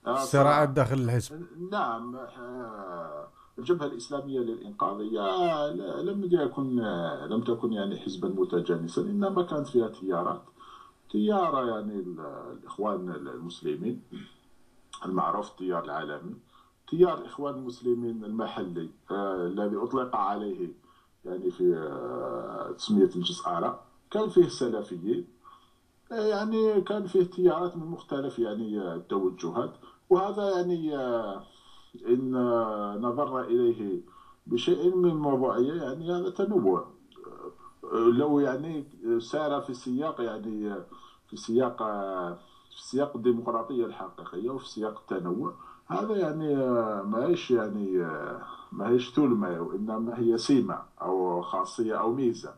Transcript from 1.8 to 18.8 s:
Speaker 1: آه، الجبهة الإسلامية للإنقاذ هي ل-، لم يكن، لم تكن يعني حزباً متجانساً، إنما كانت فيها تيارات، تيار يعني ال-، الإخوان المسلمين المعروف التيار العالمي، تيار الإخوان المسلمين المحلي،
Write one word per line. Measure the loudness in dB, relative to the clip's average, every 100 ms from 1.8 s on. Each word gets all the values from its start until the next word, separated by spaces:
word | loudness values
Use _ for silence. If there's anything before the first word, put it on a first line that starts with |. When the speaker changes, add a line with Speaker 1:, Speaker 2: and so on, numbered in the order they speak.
| -2 -4 -6 -10
Speaker 1:
آه، | -12 -14 -12 -12 -12 -12 -10 -10 -10 -12 -14 _ -20 -14
الجبهة | 0 0 0
الإسلامية | -6 -6 -6 -4 -2
للإنقاذ | -2 -4 -10 -4 -2 -2
هي | -4 -2 0 2 2 2 0
ل-، | -2 -6 -4 -2
لم | -2 2
يكن، | 2 2 0 0 0 0 -2 -2 -4 -2
لم | -2
تكن | 0 0 0
يعني | 0 -2 -4
حزباً | -6 -4 -4
متجانساً، | 0 2 2 0 0 0 -2
إنما | -2 0 2 2
كانت | 0 0 2
فيها | 2 2
تيارات، | -2 -4 -2 0 -4 -8 _ -20 -20 -20 _ -6
تيار | 0 2 4 2 2 0
يعني | -2 -4
ال-، | -6 -6 -8 -10 -10 -12 -14
الإخوان | -14 -4 -2 -2 -4
المسلمين | -8 -10 -10 -12 -8 -4 -4 -4 -6 -10 -16 -16 -20 _ -20 _ _ _ -12
المعروف | -4 -2 0 -2 -4
التيار | -6 -4 -2
العالمي، | -4 -6 -6 -8 -10 -14 _ _ _ _ -6
تيار | 4 4 4
الإخوان | -6 -6 -6
المسلمين | -6 -8 -6 -2 0 0 -6
المحلي، | -6 -4 -4 -4 -6 -6